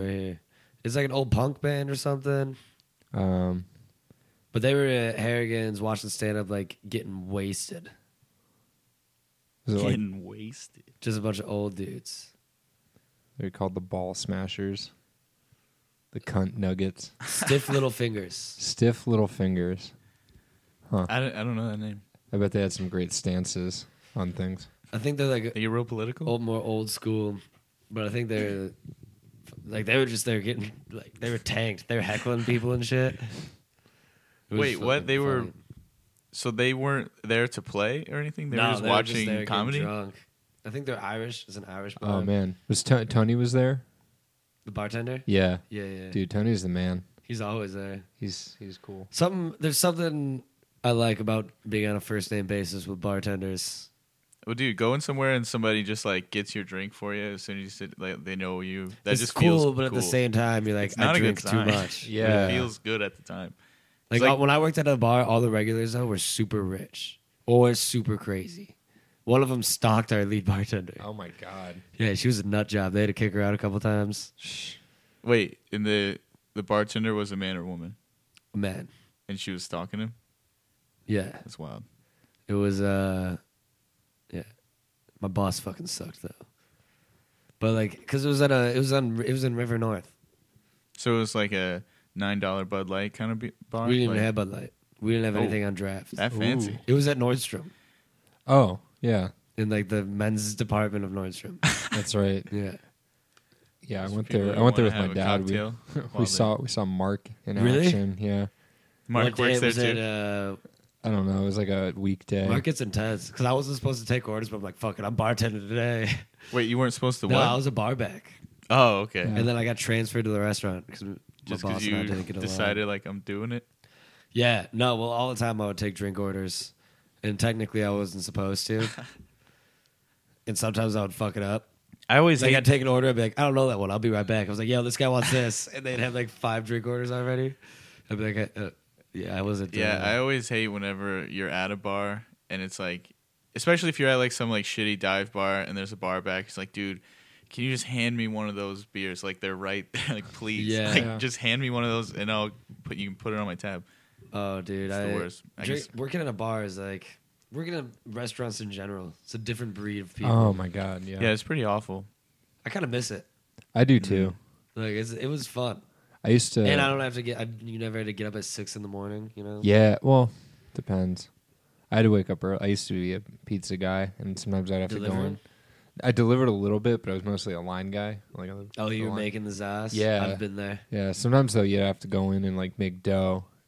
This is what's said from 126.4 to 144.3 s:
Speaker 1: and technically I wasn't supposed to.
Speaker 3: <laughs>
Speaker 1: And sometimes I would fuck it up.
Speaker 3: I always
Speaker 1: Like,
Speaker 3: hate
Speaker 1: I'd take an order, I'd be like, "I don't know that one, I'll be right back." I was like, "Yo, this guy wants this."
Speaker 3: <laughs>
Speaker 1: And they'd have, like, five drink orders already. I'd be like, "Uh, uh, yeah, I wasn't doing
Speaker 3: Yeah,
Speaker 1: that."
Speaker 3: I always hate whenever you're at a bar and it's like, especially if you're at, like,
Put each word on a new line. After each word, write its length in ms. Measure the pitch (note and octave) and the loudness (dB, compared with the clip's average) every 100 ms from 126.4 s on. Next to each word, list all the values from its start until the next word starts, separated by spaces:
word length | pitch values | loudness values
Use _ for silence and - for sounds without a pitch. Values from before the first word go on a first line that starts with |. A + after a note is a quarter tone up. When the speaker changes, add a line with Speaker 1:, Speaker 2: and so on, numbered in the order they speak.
| F#2 - - _ _ _ _ _ | -4 -6 -10 _ _ _ _ _
Speaker 1:
and 160 | A2 G2+ | -6 0
technically 460 | A#2 A2 G#2+ A2 | 0 0 -2 -2
I 60 | G#2 | 0
wasn't 340 | G2+ G2 F#2 | 0 -4 -6
supposed 420 | F2 G2+ G2 F#2+ - | -6 -2 -2 -2 -2
to. 200 | A2 A2 | -2 -2
Speaker 3:
<laughs> 60 | - B2 - - _ _ _ _ _ _ _ _ _ _ _ - | -6 -14 -18 -20 _ _ _ _ _ _ _ _ _ _ _ -6
Speaker 1:
And 120 | G#2+ | -2
sometimes 360 | A2 G#2+ A2+ | 0 2 2
I 60 | G#2+ | 0
would 120 | G2 | -2
fuck 220 | - G#2+ A2 | -2 -4 -2
it 40 | |
up. 260 | G2+ A2 - _ _ - - | -2 -4 -6 _ _ -6 4
Speaker 3:
I 120 | C3+ | 8
always 240 | E3+ C#3+ | 8 8
Speaker 1:
Like, 80 | C3 | 6
Speaker 3:
hate 80 | C3 | 6
Speaker 1:
I'd 60 | B2+ | 6
take 160 | C#3 | 6
an 60 | C3 | 6
order, 200 | B2+ C3 | 4 4
I'd 80 | A#2 | 4
be 60 | |
like, 160 | A2+ C#3+ | 2 2
"I 40 | |
don't 120 | C#3+ | 2
know 140 | C3+ C3 | 4 4
that 100 | G2+ | 2
one, 120 | G2 | 0
I'll 80 | G#2 | 0
be 120 | A2+ | 2
right 160 | G#2 G#2 | 2 2
back." 200 | A2 G2 | 0 0
I 40 | |
was 80 | G#2 | -2
like, 100 | A2+ | 0
"Yo, 140 | B2 | 0
this 140 | A#2+ - | 0 2
guy 100 | C3 | 2
wants 220 | B2+ C#3 | 2 2
this." 380 | B2+ A#2 - - | 2 2 -2 -6
Speaker 3:
<laughs> 60 | |
Speaker 1:
And 120 | C#3 C3 | -8 -6
they'd 140 | B2 | -2
have, 140 | B2 | -2
like, 140 | B2 A#2 | -2 -4
five 380 | - A#2 A2+ A2 | -4 -2 -2 -2
drink 200 | A#2 A#2 | -4 -2
orders 240 | B2 B2 | -4 -2
already. 440 | B2+ B2+ B2+ C3 C3+ - - - - - | -2 -2 -2 -2 -6 -18 -20 -20 -18 -8
I'd 80 | G#2 | -4
be 60 | G#2+ | -2
like, 180 | G#2 G2+ G2+ | -2 -4 -6
"Uh, 40 | |
uh, 100 | G2 - _ _ _ | -10 -12 _ _ _
yeah, 240 | F#2+ F2+ F#2+ | -10 -6 -2
I 20 | |
wasn't 300 | G2+ G2+ F#2+ | -2 -2 -4
doing 140 | G#2+ G#2+ | -2 0
Speaker 3:
Yeah, 100 | G#2 | 0
Speaker 1:
that." 80 | G#2 | 0
Speaker 3:
I 120 | A#2 | 2
always 320 | C3 C3 A#2 | 2 0 0
hate 180 | A2+ A2 | -2 0
whenever 580 | G2+ G2 G2 G2+ F#2+ C#2+ | -2 -4 -4 -4 -4 -6
you're 220 | F#2+ F#2+ | -6 -4
at 220 | F2+ F#2+ | -2 -2
a 60 | G2+ | -4
bar 500 | G2+ G2+ G2+ G#2 - _ - | -2 -2 -2 -4 -10 _ -10
and 100 | F#2+ | -8
it's 180 | F#2+ - | -8 -6
like, 300 | F2+ F2+ - _ _ _ _ A2+ | -6 -6 -12 _ _ _ _ -2
especially 320 | E3 E3+ E3+ | 2 2 2
if 100 | D3 | 2
you're 120 | C3+ | 4
at, 60 | C3 | 4
like, 160 | B2+ | 2